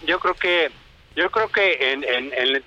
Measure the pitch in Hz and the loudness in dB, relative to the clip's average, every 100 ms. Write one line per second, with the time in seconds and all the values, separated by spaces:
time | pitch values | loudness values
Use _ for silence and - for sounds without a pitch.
0 | 160 175 180 180 185 175 151 - - - | -2 0 0 -2 0 2 0 -4 -20 -20
1 | - 151 180 220 220 226 196 143 131 135 | -12 -2 0 0 0 2 2 2 0 -2
2 | 127 123 135 127 127 135 | -2 -2 -2 -2 0 0